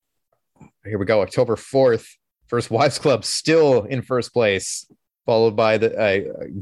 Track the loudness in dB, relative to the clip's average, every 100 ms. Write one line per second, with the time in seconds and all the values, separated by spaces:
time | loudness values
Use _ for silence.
0 | _ _ _ _ _ _ -20 _ -8 -6
1 | -2 0 0 -2 -2 -2 -2 2 2 2
2 | -4 _ _ _ _ -6 -2 0 0 0
3 | 0 0 -2 -4 0 4 4 2 0 -6
4 | -4 -4 -2 0 0 0 -4 -10 -14 _
5 | _ _ 0 2 2 2 2 2 0 0
6 | 0 0 -2 -10 -12 -12